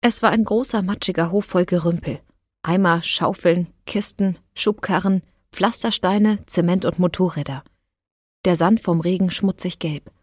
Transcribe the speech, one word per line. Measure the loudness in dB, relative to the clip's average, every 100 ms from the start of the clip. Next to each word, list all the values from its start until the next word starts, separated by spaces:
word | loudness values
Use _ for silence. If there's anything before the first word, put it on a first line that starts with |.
| 2
Es | 2
war | 0
ein | 0
großer, | 0 0 0 -2
matschiger | -2 -4 -4 -2 0
Hof | -2 0
voll | 0
Gerümpel. | 2 0 0 -2 -4 -10 _ _ _ _
Eimer, | -2 2 2 2
Schaufeln, | 0 -2 -2 0 2 2 0 _ -6
Kisten, | -4 -2 0 -2 -2 _
Schubkarren, | -4 -2 -2 -2 0 2 0 -2 _ _
Pflastersteine, | -4 0 0 -2 0 0 2 2 2
Zement | -2 0 2 2
und | 0 0
Motorräder. | -2 2 -2 -2 -8 -10 -14 _ _ _ _ _ _ _
Der | 0
Sand | 2 4 2
vom | 2 0
Regen | 0 0 0
schmutzig | 0 -2 -2 -6 -4
gelb. | -6 -8 -12 _